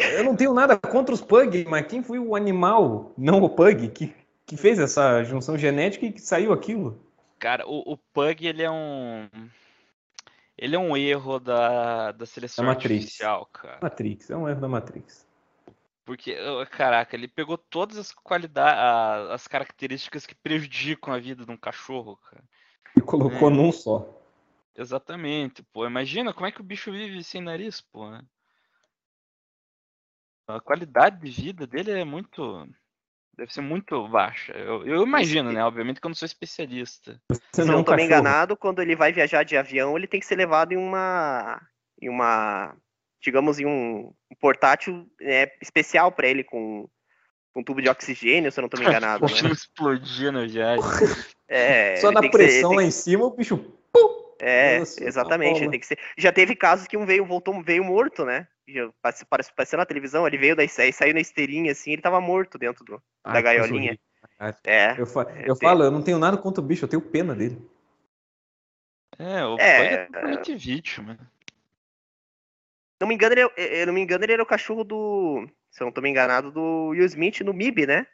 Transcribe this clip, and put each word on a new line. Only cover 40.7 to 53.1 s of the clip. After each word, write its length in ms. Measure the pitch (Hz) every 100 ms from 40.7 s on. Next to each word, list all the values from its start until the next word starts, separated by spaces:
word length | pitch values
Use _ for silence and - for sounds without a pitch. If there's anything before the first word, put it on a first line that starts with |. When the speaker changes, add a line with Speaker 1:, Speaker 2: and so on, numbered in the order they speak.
Speaker 3:
em 40 | 185
uma, 840 | 185 190 185 185 156 127 107 120 - _ _ _
em 100 | 127
uma, 680 | 123 117 110 107 101 90 - _ _ _ _
digamos, 360 | - 131 151 143
em 60 |
um, 480 | 143 143 117 107 117 - _
um 60 | -
portátil, 720 | 143 131 139 143 - 175 170 -
né, 320 | 139 131 139 -
especial 500 | - 165 151 165 180
pra 160 | 175 131
ele 160 | 135
com, 420 | 127 120 110 107 - _ _ _ _ _ _
com 100 | 131
tubo 160 | 123 135
de 80 | 131
oxigênio, 640 | 131 - 127 113 160 151
se 80 | 139
eu 20 |
não 60 | 123
tô 80 | 131
me 80 |
Speaker 1:
<laughs> 160 | 123 113
Speaker 3:
enganado, 240 | 110 107
Speaker 1:
O 40 | 147
bicho 140 | -
Speaker 3:
né? 60 | 160
Speaker 1:
não 60 |
explodir 760 | 160 - - 147 131 131 127 139
na 140 | 135 113
viagem. 380 | 110 113 120 113 - 214 - - _ -
Speaker 3:
É, 480 | 127 123 127 101 92
Speaker 2:
Só 120 | 202
Speaker 3:
ele 60 | 208
Speaker 2:
na 40 |
Speaker 3:
tem 100 | 208
que 60 | 226
ser, 60 |
ele 80 | 165
Speaker 2:
pressão 180 | 127 170
Speaker 3:
tem 60 | 196
Speaker 2:
lá 60 |
Speaker 3:
que 60 | 175
Speaker 2:
em 40 |
cima, 320 | - 175